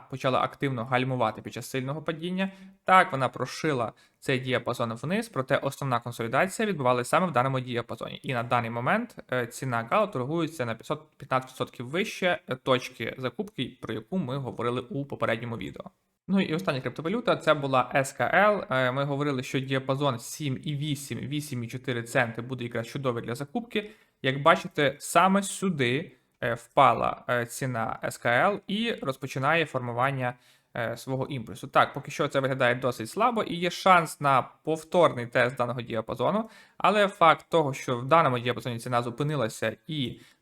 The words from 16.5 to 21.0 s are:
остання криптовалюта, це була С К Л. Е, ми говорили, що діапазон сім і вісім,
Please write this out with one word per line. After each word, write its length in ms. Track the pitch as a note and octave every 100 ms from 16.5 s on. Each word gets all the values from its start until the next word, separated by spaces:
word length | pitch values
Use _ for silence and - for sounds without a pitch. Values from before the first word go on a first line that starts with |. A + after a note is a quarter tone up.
| D#3
остання 260 | F#3+ C3+
криптовалюта, 560 | B2+ A#2+ D#3+ A3 F#3 D3+
це 160 | D#3
була 380 | D3+ C#3 C3 A#2+ C#3+
С 180 | C3+
К 180 | - A#2+
Л. 320 | E3+ G#3 G#3 -
Е, 220 | C3 B2+
ми 120 | C3
говорили, 400 | C#3 C#3 D3 C3+
що 160 | B2+ C#3
діапазон 600 | C3 C3+ C3 C3+ C#3+ A2+
сім 400 | - - D3 C3
і 120 | - D3
вісім, 440 | D3+ C#3